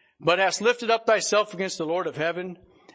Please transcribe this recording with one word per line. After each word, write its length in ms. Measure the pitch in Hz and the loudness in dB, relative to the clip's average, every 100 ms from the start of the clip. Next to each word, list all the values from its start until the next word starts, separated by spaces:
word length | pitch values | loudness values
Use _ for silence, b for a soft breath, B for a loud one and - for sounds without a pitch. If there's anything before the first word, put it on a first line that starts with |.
| b b | b b
but 200 | 147 180 | 0 2
hast 220 | 190 165 | 2 2
lifted 300 | 214 240 226 | 0 0 2
up 140 | 226 226 | 0 2
thyself 480 | 214 - 208 208 | 2 4 0 0
against 240 | 175 190 - | -4 -6 -6
the 80 | 160 | -4
Lord 220 | 170 170 | -2 -4
of 80 | 143 | -4
heaven. 420 | 160 170 180 180 _ B B | -4 -4 -8 -12 _ B B